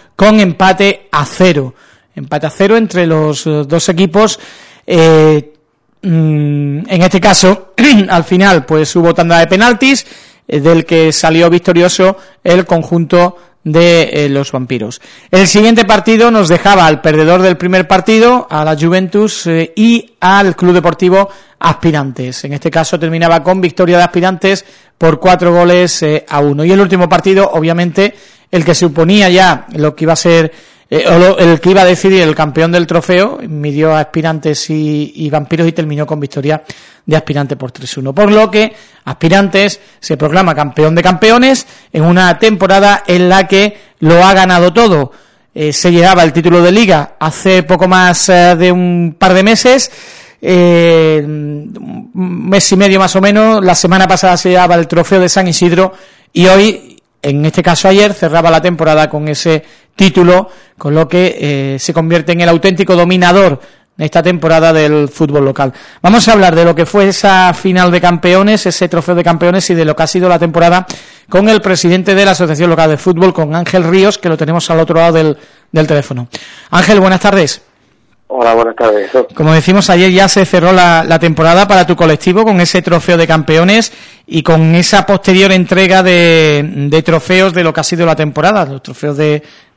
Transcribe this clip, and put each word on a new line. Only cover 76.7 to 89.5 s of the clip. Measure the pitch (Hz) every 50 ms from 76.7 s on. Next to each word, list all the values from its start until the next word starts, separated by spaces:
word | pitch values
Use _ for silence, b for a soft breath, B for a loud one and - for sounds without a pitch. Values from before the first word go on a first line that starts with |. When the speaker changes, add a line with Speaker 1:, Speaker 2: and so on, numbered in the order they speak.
Speaker 1:
Ángel, | B 175 185 180 214 208
buenas | 190 190 185 180
tardes. | - 208 196 196 165 135 - - _ _ _ _ _ _ _ _ _ _ _ _ _ -
Speaker 2:
Hola, | 131 131 120 117 113
buenas | 117 117 117 110
tardes. | - 120 113 107 104 98 - - 131 123 - -
Speaker 1:
Como | - 156 156 156
decimos, | 160 - - 185 202 196 -
ayer | 185 175 185 190
ya | 185 185 196 185
se | - 196 190
cerró | - - 180 165 180 190
la, | 185 180 175 170 165 160 -
la | 170 160
temporada | 165 170 156 139 160 165 170 180 202
para | 190 202 185 175 151
tu | 175
colectivo | - 175 160 156 143 - 196 180 202 226
con | 220 202 180
ese | 175 160 - 190
trofeo | 170 - 175 165 - - 175
de | 170 165 165
campeones | 160 160 147 165 160 160 170 185 202 226 220 - B B B B B B B B
y | - 135 143
con | - 165 160 160 160 165
esa | 175 175 - - 202 190
posterior | - 202 185 - - 190 185 196 196 190
entrega | 185 180 - 185 175 190 185 190 190 185
de, | 180 180 175 170 170 165 160 160 156 147 147 147 151 - 143 143 143
de | 143 160
trofeos | 156 - 165 160 - - 185 185 190 190 170
de | 180 175
lo | 160
que | 151 -
ha | 160
sido | - - 165 170
la | 165 156
temporada, | 156 156 151 131 151 151 185 208 156 143
los | 135 135 135 -
trofeos | - 131 - - 147 147
de, | 139 156 151 151 147 147 b